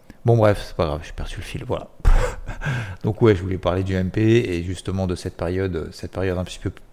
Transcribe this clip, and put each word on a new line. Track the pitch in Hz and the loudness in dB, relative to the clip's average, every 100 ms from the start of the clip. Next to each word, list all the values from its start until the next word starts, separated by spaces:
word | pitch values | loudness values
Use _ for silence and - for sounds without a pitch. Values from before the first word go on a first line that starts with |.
| - - | -20 -2
Bon | 117 117 | 2 6
bref, | 107 101 - | 6 4 -2
c'est | - | -4
pas | 82 | -2
grave, | 76 | -2
j'ai | - | -6
perdu | - - - | -10 -10 -10
le | |
fil, | - 82 | -10 -10
voilà. | - 92 - - | -6 -6 -8 0
<laughs> | - - - - - - 151 123 107 92 | 6 6 4 -4 -10 -6 -4 -4 -6 -6
Donc | - - | -4 4
ouais, | 117 | 6
je | 95 | 6
voulais | 92 92 | 2 -2
parler | 87 90 | 0 0
du | 95 | 0
M | 95 92 | -2 -2
P | 104 | 2
et | 110 117 110 87 | 4 4 2 -2
justement | 87 92 - 95 92 | -4 -6 -6 -2 -2
de | 87 | -4
cette | 92 - | -6 -6
période, | 85 92 95 85 82 | -4 -2 -2 -4 -8
cette | - - | -10 -10
période | 95 95 90 | -4 -2 -2
un | |
petit | 90 - | -6 -8
peu, | 98 - - | -8 -10 -8